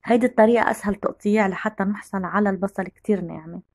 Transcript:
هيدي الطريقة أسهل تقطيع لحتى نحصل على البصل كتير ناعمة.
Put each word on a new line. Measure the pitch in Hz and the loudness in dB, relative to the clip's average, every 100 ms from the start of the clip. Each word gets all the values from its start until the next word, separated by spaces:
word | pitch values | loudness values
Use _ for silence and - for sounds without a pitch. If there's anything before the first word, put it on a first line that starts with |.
هيدي | - 233 247 | 2 2 2
الطريقة | 240 220 233 - | 4 6 6 2
أسهل | - 202 | 0 -4
تقطيع | 196 - - 208 214 196 | -4 -6 -4 0 2 0
لحتى | 180 214 214 | -2 -6 -4
نحصل | 196 208 - 196 | -4 -4 -8 -6
على | 180 185 208 | -4 0 0
البصل | 190 196 - | -2 -4 -6
كتير | 185 _ - 202 | -10 _ -4 -2
ناعمة. | 170 165 160 175 _ | -4 -12 -14 -16 _